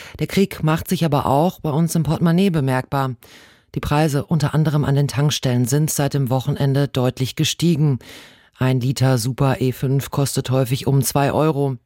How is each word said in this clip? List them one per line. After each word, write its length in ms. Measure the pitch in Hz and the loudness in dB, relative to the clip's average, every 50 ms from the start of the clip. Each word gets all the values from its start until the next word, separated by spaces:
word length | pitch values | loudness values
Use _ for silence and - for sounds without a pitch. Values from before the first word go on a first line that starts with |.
| - - - - | -18 -14 -10 -8
Der 80 | 156 | -6
Krieg 360 | - - 190 196 190 - - | -2 0 0 0 0 -2 -2
macht 260 | - 151 156 165 - - | 0 0 0 0 -2 -4
sich 160 | 185 - 165 | -2 0 0
aber 220 | 160 143 139 - | 0 2 2 2
auch 340 | - 131 143 160 185 - - | 2 2 2 2 0 -2 -4
bei 80 | - 160 | -4 -2
uns 260 | 135 156 170 165 - | 0 0 0 0 0
im 80 | 170 | 0
Portemonnaie 460 | 151 143 160 - 175 170 165 175 196 202 | 0 0 0 0 2 2 2 2 2 2
bemerkbar. 680 | 160 160 135 135 127 127 - - - 139 135 131 123 - - - - - - - - _ _ _ - | 2 0 0 0 0 -2 -2 -2 -4 -2 -2 -4 -6 -10 -16 -20 -20 -20 -20 -20 -20 _ _ _ -10
Die 60 | 139 | -8
Preise 440 | - - 147 147 156 135 135 143 - | -4 0 2 2 2 2 0 -2 -2
unter 300 | - 175 151 143 139 - | 0 0 0 0 2 2
anderem 320 | 156 156 160 143 151 139 | 2 2 2 2 0 2
an 80 | 143 139 | 2 2
den 120 | 139 143 | 2 0
Tankstellen 600 | 135 - - 143 151 - - - 135 123 123 127 | 0 0 0 0 0 0 0 0 0 2 2 2
sind 240 | 110 135 147 156 147 | 2 2 0 0 0
seit 240 | - - 143 131 - | 0 0 -2 0 0
dem 160 | 143 139 117 | -2 0 0
Wochenende 580 | 131 131 123 143 143 - 143 139 135 143 143 135 | 0 -2 -2 -2 -2 0 0 0 2 2 0 0
deutlich 480 | - 135 123 127 - - 131 120 - | 0 0 0 0 0 -2 -4 -4 -2
gestiegen. 600 | - 156 - - - 160 170 170 135 156 147 131 117 - - - - - - - - _ _ _ | -2 -2 -2 -2 0 2 2 2 2 2 2 0 -2 -4 -10 -20 -20 -20 -20 -20 -20 _ _ _
Ein 240 | - 127 131 131 131 | -2 0 0 0 0
Liter 380 | 120 131 123 - 127 131 131 123 | 0 -2 0 0 2 2 2 2
Super 420 | 107 131 123 - 143 131 127 - | 0 -2 -2 0 0 0 0 0
E 120 | 131 127 | -2 -2
fünf 380 | 120 - - 131 135 139 - - | -2 -2 -2 -2 -2 -2 -2 -4
kostet 380 | - 143 139 - - 139 131 - | -2 -2 -2 -2 -2 -4 -2 0
häufig 380 | 127 131 135 117 135 - - | 0 0 0 0 -2 -2 0
um 160 | 127 135 139 | 0 2 2
zwei 280 | 127 - - 147 139 135 | 2 0 0 0 0 2
Euro. 460 | - 117 147 160 151 139 143 139 131 120 _ | 2 2 2 2 2 0 -2 -2 -4 -6 _